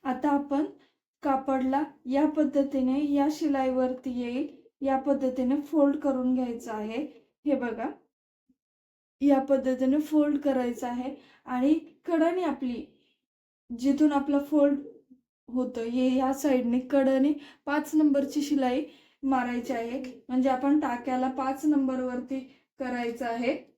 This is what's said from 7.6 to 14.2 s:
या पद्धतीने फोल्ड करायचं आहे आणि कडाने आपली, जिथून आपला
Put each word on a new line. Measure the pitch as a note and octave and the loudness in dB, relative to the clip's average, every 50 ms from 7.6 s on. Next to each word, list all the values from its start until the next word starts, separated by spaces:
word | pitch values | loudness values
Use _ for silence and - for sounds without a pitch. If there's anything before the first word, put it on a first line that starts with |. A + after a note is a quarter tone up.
| B3 A#3 A3 A3 A#3 D4+ D4+ - _ _ _ _ _ _ _ _ _ _ _ _ _ _ _ _ _ _ _ _ _ _ _ _ | 0 -4 -6 -6 -8 -8 -8 -12 _ _ _ _ _ _ _ _ _ _ _ _ _ _ _ _ _ _ _ _ _ _ _ _
या | C4 C#4+ C#4 C4 | 4 4 4 4
पद्धतीने | - - C#4 C4 - C4 B3+ B3+ C4 C4 C#4 D4+ | 4 2 0 2 2 -2 0 0 2 2 2 2
फोल्ड | D4+ - D#4 D4+ D4 D4 D4 C#4 | 0 2 2 2 2 2 0 0
करायचं | - C#4+ C4 B3+ B3 A#3+ A#3 - B3+ | 0 0 0 0 -2 -2 -4 -6 -8
आहे | A#3+ A#3+ B3 B3 C4 - - - _ _ _ _ | -8 -6 -6 -8 -8 -10 -12 -18 _ _ _ _
आणि | B3 B3+ B3 B3+ C#4+ D#4+ E4 - - - _ _ | -6 -4 0 2 2 2 2 0 -10 -20 _ _
कडाने | - E4+ E4 D#4+ E4+ F4 F#4 F4+ | -2 0 2 2 2 2 0 -2
आपली, | D#4 B3 - C#4 B3 A#3+ A3+ - - _ _ _ _ _ _ _ _ _ _ _ _ _ _ _ _ | -2 -4 -4 -6 -6 -6 -8 -10 -14 _ _ _ _ _ _ _ _ _ _ _ _ _ _ _ _
जिथून | A#3 A3+ B3 C#4 C#4 C#4+ D4+ D4+ | -10 -2 0 0 2 4 4 4
आपला | C#4+ C#4 | 4 2